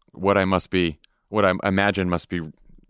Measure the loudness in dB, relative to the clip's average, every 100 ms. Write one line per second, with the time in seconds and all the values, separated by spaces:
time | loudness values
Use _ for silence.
0 | _ -4 0 2 2 0 0 -2 -2 -4
1 | _ _ -8 0 2 2 0 0 0 0
2 | -2 -4 -4 -8 -8 -14 -20 -20 _